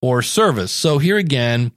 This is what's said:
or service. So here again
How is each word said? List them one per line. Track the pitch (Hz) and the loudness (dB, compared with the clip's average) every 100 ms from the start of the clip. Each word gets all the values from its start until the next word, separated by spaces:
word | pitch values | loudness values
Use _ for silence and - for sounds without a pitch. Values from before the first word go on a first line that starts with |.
or | 127 123 | 0 0
service. | 120 - 220 120 92 | 0 0 0 0 -4
So | - 170 147 | -2 0 2
here | 160 208 | 2 0
again | 180 139 120 120 120 | 0 0 0 0 -2